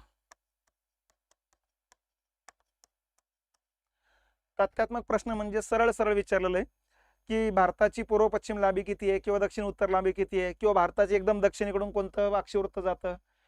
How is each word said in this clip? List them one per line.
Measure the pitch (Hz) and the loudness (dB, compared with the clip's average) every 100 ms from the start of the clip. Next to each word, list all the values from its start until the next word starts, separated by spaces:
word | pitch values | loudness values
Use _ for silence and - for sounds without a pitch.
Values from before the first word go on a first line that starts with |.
| - _ _ - _ _ _ _ _ _ _ _ _ _ _ _ _ _ _ _ _ _ _ _ - - _ _ _ _ _ _ _ _ _ _ _ _ _ _ _ _ _ _ _ - | -20 _ _ -20 _ _ _ _ _ _ _ _ _ _ _ _ _ _ _ _ _ _ _ _ -20 -20 _ _ _ _ _ _ _ _ _ _ _ _ _ _ _ _ _ _ _ -2
तथ्यात्मक | 196 - 226 240 | -2 0 -4 -4
प्रश्न | 226 220 - | -4 -4 -2
म्हणजे | 220 208 208 | -6 -4 -4
सरळ | - 226 233 | 0 2 2
सरळ | - 214 | 2 0
विचारलेलं | 208 196 196 185 180 | 0 0 0 0 -2
आहे | 247 _ _ _ _ _ - | -4 _ _ _ _ _ -6
की | 220 220 | -2 0
भारताची | 185 180 - 208 - | 2 2 2 0 0
पूर्व | 220 214 214 | -2 2 2
पश्चिम | 208 - 208 | 0 -4 -2
लांबी | 196 190 | 0 0
किती | 196 202 196 | -4 -4 -2
आहे | 196 | -2
किंवा | 208 202 | 0 0
दक्षिण | 196 - | 0 -2
उत्तर | 202 190 196 | -8 -2 0
लांबी | 190 190 | 0 0
किती | 185 190 190 | -2 -2 -2
आहे | 180 | -4
किंवा | 170 214 | 0 2
भारताचे | 196 175 - 202 202 | 4 2 2 2 2
एकदम | 190 208 | 0 2
दक्षिणेकडून | 202 - 202 196 208 | 2 0 -4 -2 -4
कोणतं | 202 190 - 202 | -4 -4 -2 0
अक्षवृत्त | 202 180 202 196 - | 0 -2 -4 -4 -4
जातं | 185 175 185 175 _ _ | -4 -4 -6 -10 _ _